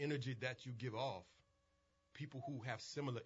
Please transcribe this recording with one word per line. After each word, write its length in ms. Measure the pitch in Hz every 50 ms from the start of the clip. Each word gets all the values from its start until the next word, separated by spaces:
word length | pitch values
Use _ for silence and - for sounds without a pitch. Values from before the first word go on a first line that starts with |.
| 143
energy 340 | 147 147 139 117 131 127 107
that 260 | 127 127 127 - -
you 60 | 127 123
give 220 | 110 123 127 107
off, 260 | 113 135 135 101 92 90 - - - - _ _ _ _ _ _ _ _ _ _ _ _ _ -
people 280 | - 147 143 - 131 117 143
who 140 | 143 123 110
have 180 | 131 - -
similar 400 | - - - 147 147 135 123 113 -